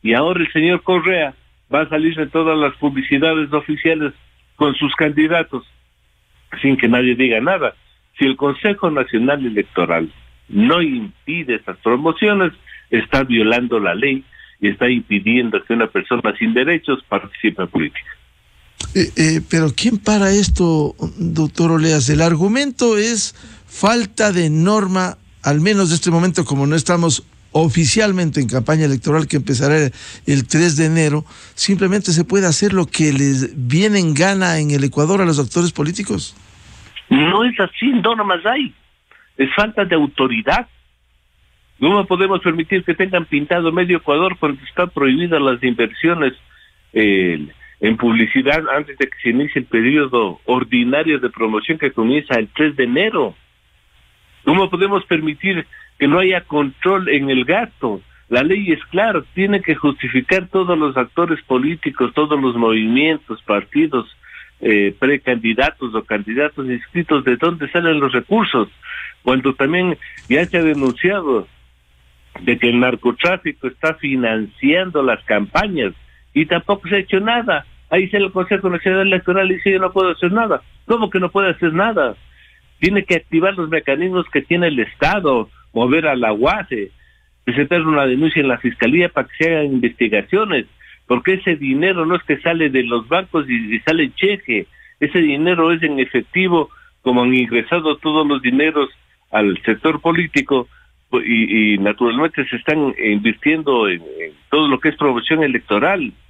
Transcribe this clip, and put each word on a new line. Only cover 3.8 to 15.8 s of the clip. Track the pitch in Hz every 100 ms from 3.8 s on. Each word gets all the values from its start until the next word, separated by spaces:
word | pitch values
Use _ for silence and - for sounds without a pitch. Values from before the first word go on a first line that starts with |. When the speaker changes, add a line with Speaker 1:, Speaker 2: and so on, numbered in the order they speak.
| 165 160 147 - _ _ _ _
Speaker 1:
con | 151 131
sus | 143
candidatos | - 151 147 156 170 160 127 - _ _ _ _ _ _ _ _ -
sin | 139 131
que | 117
nadie | 123 127 123
diga | 131 110
nada. | 143 190 123 - _ _ _ -
Si | 139
el | 131
Consejo | 143 135 214 202 180
Nacional | 147 127 110 123 143
Electoral | 127 107 98 - 85 85 80 - - - _
no | 101 117 170
impide | 160 127 104 - - 165 139 110
esas | - 90
promociones, | 113 123 156 160 214 202 180 - - - _
está | 117 - 135
violando | 131 117 110 120 120 117
la | 98 90
ley | 139 135 - - - _
y | 101
está | 101 123
impidiendo | 123 - 104 98 123 117 107
que | -
una | 117